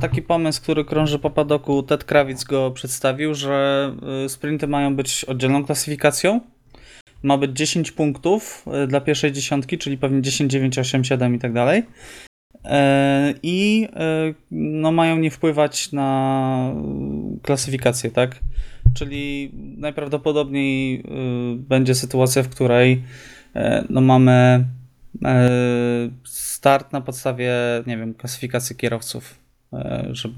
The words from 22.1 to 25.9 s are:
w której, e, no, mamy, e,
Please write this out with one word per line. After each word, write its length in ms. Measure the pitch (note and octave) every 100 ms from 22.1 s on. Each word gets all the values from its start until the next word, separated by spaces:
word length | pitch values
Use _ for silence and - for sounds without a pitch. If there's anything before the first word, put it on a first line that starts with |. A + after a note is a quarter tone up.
| C3 C3 C3
w 60 | B2+
której, 540 | - B2+ A#2+ B2+ B2+ B2+ - - - -
e, 300 | A#2 A2 A2+ -
no, 100 | C3
mamy, 640 | C3 C3 B2+ B2+ B2+ B2+ B2+ - - _ - -
e, 240 | - B2+ B2 B2 B2 A#2+ A#2+